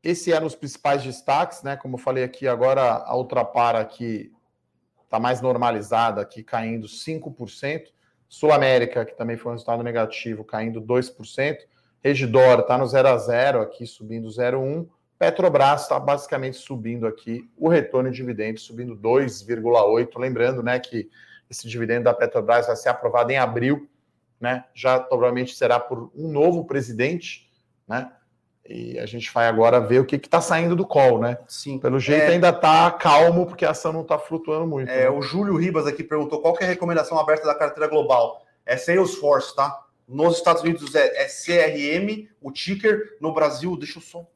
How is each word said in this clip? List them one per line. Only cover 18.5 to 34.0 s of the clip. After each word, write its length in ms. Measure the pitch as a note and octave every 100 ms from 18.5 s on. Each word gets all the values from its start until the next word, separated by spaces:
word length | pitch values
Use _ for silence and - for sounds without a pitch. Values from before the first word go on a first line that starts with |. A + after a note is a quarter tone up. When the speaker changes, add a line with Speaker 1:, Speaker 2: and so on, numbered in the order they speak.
| A2
Speaker 1:
subindo 340 | - A#2 B2 A2
dois 460 | A2 B2+ C3+ G2+
vírgula 420 | G2+ A#2 A2+ A#2+
oito. 360 | G#2 A2+ C#3 A#2+
Lembrando, 420 | C3 B2 A#2+ C3
né, 180 | A#2 B2
que 300 | B2 A#2 G#2 _ - - _
esse 180 | - A#2
dividendo 360 | A#2 A2+ A#2+
da 100 | A#2+
Petrobras 540 | A#2+ A#2 A#2+ G#2 A#2+ A#2+
vai 80 | A2+
ser 140 | C3
aprovado 420 | A#2+ A#2+ A#2+ A#2+
em 60 | C3+
abril, 520 | B2 A#2 A#2+ D3 - _ _ _ _ _
né? 260 | A#2+ B2+ - -
Já 240 | C3 B2+
provavelmente 560 | B2+ B2+ B2 B2 B2+ -
será 240 | A#2+ A#2+
por 320 | - A#2+ A#2
um 140 | - D#3+
novo 380 | C#3+ D#3+ F3 -
presidente, 840 | C#3 A#2+ A2 C3 E3+ - - _ _ _ _ _
né? 240 | G3 B2+ _ _ _ _ _
E 360 | - A#2 A#2 A#2+
a 60 | A2+
gente 280 | A#2 A2
vai 140 | A#2 A#2
agora 320 | A2 A2+ B2
ver 220 | A2+ B2+
o 40 | C3
que 140 | C#3
que 100 | -
tá 120 | E3+
saindo 340 | E3+ E3 E3+ F3
do 100 | F#3
call, 340 | D3 C3+ A2+
né? 180 | A#2 A#2+ -
Speaker 2:
Sim. 320 | - C#3+ C3+
Speaker 1:
Pelo 200 | C3 C3+
jeito 240 | C3 D3+
Speaker 2:
É. 40 | D3+
Speaker 1:
ainda 260 | F3 F3
tá 380 | E3+ D#3 D#3+ E3+
calmo, 540 | E3+ E3+ D3 E3+ E3+ F3
porque 200 | - D#3+
a 60 |
ação 220 | D#3 E3
não 100 | D#3+